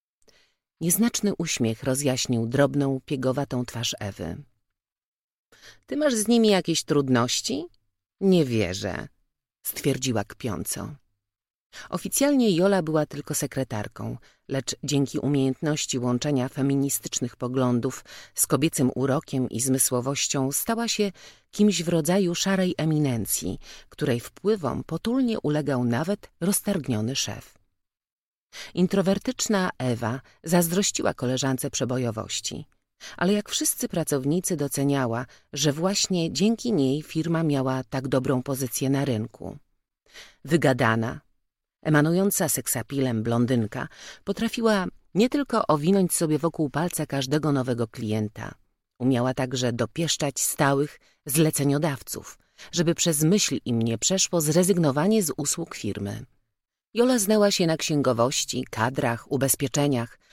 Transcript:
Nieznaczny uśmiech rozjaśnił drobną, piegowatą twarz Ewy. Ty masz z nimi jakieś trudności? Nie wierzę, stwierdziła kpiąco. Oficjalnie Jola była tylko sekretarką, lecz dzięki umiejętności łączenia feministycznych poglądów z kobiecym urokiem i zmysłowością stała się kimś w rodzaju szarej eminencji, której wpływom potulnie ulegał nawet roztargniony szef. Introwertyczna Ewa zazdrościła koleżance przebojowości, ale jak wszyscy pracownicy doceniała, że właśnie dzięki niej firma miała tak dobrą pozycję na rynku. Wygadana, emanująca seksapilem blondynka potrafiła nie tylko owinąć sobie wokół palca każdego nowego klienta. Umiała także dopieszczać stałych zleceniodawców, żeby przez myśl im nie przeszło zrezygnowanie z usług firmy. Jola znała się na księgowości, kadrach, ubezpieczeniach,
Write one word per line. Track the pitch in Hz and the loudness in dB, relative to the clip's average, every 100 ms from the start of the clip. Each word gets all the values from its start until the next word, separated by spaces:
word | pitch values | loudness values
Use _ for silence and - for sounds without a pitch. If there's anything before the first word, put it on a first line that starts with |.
| _ _ _ _ _ _ _ _ | _ _ _ _ _ _ _ _
Nieznaczny | 165 180 233 - 202 - | 0 2 2 2 0 0
uśmiech | 165 - 113 113 | -2 0 0 0
rozjaśnił | - 131 143 127 - 120 113 | -2 0 0 0 0 0 0
drobną, | 131 143 139 139 131 - | 2 2 2 0 -2 -4
piegowatą | 139 127 131 143 127 123 | -2 0 0 -2 -4 -4
twarz | 120 113 - | -6 -6 -6
Ewy. | 104 98 82 85 143 _ _ _ _ _ _ _ _ _ _ _ - - - | -8 -8 -8 -10 -14 _ _ _ _ _ _ _ _ _ _ _ -20 -20 -8
Ty | 277 | 0
masz | 302 | 2
z | 226 208 | 2 4
nimi | 240 220 | 6 6
jakieś | 190 170 160 | 6 4 -2
trudności? | - 147 139 127 123 - - 269 349 - _ _ _ _ | 2 2 4 4 2 -2 -4 -6 -8 -14 _ _ _ _
Nie | 196 180 139 | 4 4 4
wierzę, | 113 90 95 101 - - - _ _ _ _ | 2 0 -2 -4 -6 -10 -16 _ _ _ _
stwierdziła | - - 147 131 131 110 | -10 -4 -2 -2 -2 -2
kpiąco. | 101 - 123 85 - - - 147 _ _ _ _ _ _ _ - - | -4 -8 -6 -6 -6 -8 -10 -14 _ _ _ _ _ _ _ -20 -10
Oficjalnie | 175 - - 277 285 233 165 | -10 -6 0 2 4 4 4
Jola | 190 196 | 4 2
była | 156 156 151 | 2 0 -2
tylko | 143 - 147 | -6 -6 -4
sekretarką, | 143 - 131 110 104 - 113 120 - _ - | -4 -4 -4 -4 -8 -8 -10 -10 -14 _ -8
lecz | 135 - - | -6 -6 -8
dzięki | 131 143 135 - | -2 0 0 -2
umiejętności | 151 143 135 131 160 147 - 131 | 0 2 2 0 -2 -2 -2 -2
łączenia | 123 123 151 143 123 | 0 0 0 0 -2
feministycznych | - 139 139 139 - - - 123 - | -2 0 2 0 -4 -6 -6 -6 -6
poglądów | 123 131 127 120 127 - - - - - | -4 0 2 2 0 -6 -12 -20 -12 -4
z | - | 0
kobiecym | 139 156 - 127 - | 2 2 2 0 0
urokiem | 135 151 - 135 127 | 0 0 -2 -4 -2
i | 110 | -2
zmysłowością | 131 131 - 123 123 143 - 143 131 | 0 0 0 0 -2 -4 -2 -2 -2
stała | - - 226 233 | -2 -2 -2 -2
się | - 202 - - - _ | 0 -2 -4 -16 -20 _
kimś | - 208 170 | 2 4 4
w | 170 | 2
rodzaju | 170 156 185 185 170 | 0 2 2 2 0
szarej | 190 196 185 - | 0 2 0 0
eminencji, | 160 151 147 117 98 - 82 95 - - - | 0 2 2 0 -2 -4 -4 -8 -12 -20 -20
której | - 151 120 | -6 -2 -2
wpływom | - - 190 214 143 - | -4 -4 -2 0 -2 -4
potulnie | - 165 - 254 247 220 | -6 -6 -2 0 0 0
ulegał | 151 147 143 131 | 0 0 0 0
nawet | 123 117 165 208 - _ | 0 0 0 -4 -6 _
roztargniony | 170 202 - 196 139 110 110 139 | -2 0 0 -2 0 -2 -2 -2
szef. | - - - _ _ _ _ _ _ _ _ _ _ - - | -6 -8 -14 _ _ _ _ _ _ _ _ _ _ -18 -8
Introwertyczna | - 180 196 180 196 - 254 - 208 185 - | 0 2 2 2 0 -2 -4 -2 -2 -2 -4
Ewa | 127 117 113 131 - _ | -4 -2 -4 -6 -10 _
zazdrościła | - 175 170 175 202 - - | 0 2 2 0 -2 -2 -2
koleżance | - 123 127 135 131 139 | -2 -2 -2 0 -2 -4
przebojowości, | - 123 127 120 110 104 - - - - _ _ _ - - | -4 -2 -2 -2 -4 -6 -8 -8 -10 -12 _ _ _ -20 -4
ale | 180 | 0
jak | 208 - | 0 -2
wszyscy | - 302 - 247 | -4 -2 -2 -4
pracownicy | 175 156 143 135 170 - 160 | -2 0 0 2 0 0 -2
doceniała, | 143 - 139 139 127 117 131 - _ | -2 0 0 2 0 -2 -6 -14 _
że | 131 147 | -2 0
właśnie | 143 180 202 - 180 165 | 2 0 0 0 0 0
dzięki | 135 202 226 247 | 2 2 2 0
niej | 196 135 143 | 2 2 0
firma | - 160 160 165 | -2 -4 -2 0
miała | 160 143 131 131 | 2 2 0 -2
tak | 127 135 131 | -4 -6 -2
dobrą | 131 131 127 | 0 2 0
pozycję | 127 135 131 - 135 | -2 -4 -4 -2 0
na | 135 139 | 0 0
rynku. | 110 110 - 90 143 - _ _ _ _ - - _ 135 | -2 -4 -10 -14 -14 -18 _ _ _ _ -20 -20 _ -2
Wygadana, | 165 143 127 120 113 113 151 - _ _ _ _ _ | 2 4 4 2 2 0 -6 -14 _ _ _ _ _
emanująca | - 151 151 175 196 - 170 | 2 4 4 4 2 0 0
seksapilem | - - 123 113 139 131 113 | -2 -4 -6 -4 -2 0 0
blondynka | 113 117 120 127 107 131 - - - - | 0 2 2 2 0 -4 -10 -12 -20 -10
potrafiła | - 202 226 - 226 208 180 - _ | -8 -4 -4 0 2 2 -2 -8 _
nie | 170 247 | 2 2
tylko | 294 269 226 - | 2 0 0 2
owinąć | 151 151 196 180 | 2 4 4 4
sobie | - 165 151 | 2 0 0
wokół | 165 160 151 | 0 -2 -2
palca | 143 175 - 151 | -2 -4 -4 -4
każdego | 139 131 151 151 | -4 0 0 2
nowego | 143 127 120 113 | 0 0 -2 -4
klienta. | - 117 107 107 - 113 - _ _ _ - | -4 -2 -2 -2 -6 -12 -14 _ _ _ -4
Umiała | 123 127 123 | 0 2 2
także | 131 131 127 127 | 0 -2 -2 -2
dopieszczać | 120 110 - 165 - 147 - | 0 -2 -2 -2 -2 -4 -2
stałych | - - 143 139 147 - _ _ - | -4 0 2 2 0 -6 _ _ -4
zleceniodawców, | 135 156 - 143 143 160 135 - - - - _ _ - | 2 2 2 2 2 0 -4 -8 -12 -14 -20 _ _ -8
żeby | 165 165 170 | 0 0 2
przez | - 151 | 0 2
myśl | 156 202 - 127 - | 4 4 2 -2 0
im | 117 | 0
nie | 113 113 | 0 0
przeszło | - 185 - 175 | 0 2 2 0
zrezygnowanie | 151 156 180 180 160 135 175 220 | 2 4 4 4 4 4 4 2
z | 165 - | 2 -2
usług | 143 - 165 - | -4 -4 -6 -6
firmy. | 107 95 101 110 - _ _ _ _ _ _ | -6 -4 -6 -8 -12 _ _ _ _ _ _
Jola | 214 247 254 | 2 4 4
znała | 196 214 202 | 4 4 4
się | - 170 | 4 2
na | 160 | 2
księgowości, | - 151 131 117 120 - - 135 127 | 0 2 2 4 2 0 -4 -4 -6
kadrach, | - 113 135 135 117 - | -2 -2 0 -2 -2 -2
ubezpieczeniach, | 139 131 - 143 147 143 127 117 - _ | 0 0 0 -2 0 0 0 -4 -10 _